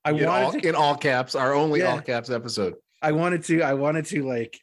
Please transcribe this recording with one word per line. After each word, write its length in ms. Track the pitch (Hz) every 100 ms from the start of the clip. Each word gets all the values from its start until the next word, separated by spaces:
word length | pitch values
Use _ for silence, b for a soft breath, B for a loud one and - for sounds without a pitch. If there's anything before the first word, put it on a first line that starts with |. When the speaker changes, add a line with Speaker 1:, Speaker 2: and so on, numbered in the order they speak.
Speaker 1:
I 60 | 151
Speaker 2:
In 140 | 151 160
Speaker 1:
wanted 20 |
Speaker 2:
all, 240 | 175 131
Speaker 1:
to 140 | 294 180
Speaker 2:
in 60 | 156
all 200 | 147 143
caps, 400 | 151 127 127 139
our 180 | 127
only 260 | 143 156 151
Speaker 1:
Yeah. 120 | 180
Speaker 2:
all 80 | 123
caps 280 | - 120 117
episode. 440 | 120 120 113 95 82 _ _
Speaker 1:
I 100 | 156
wanted 320 | 156 170 175 170
to, 160 | 165
I 120 | 151 139
wanted 300 | 143 160 156
to, 160 | 151
like, 360 | 131 123 113 -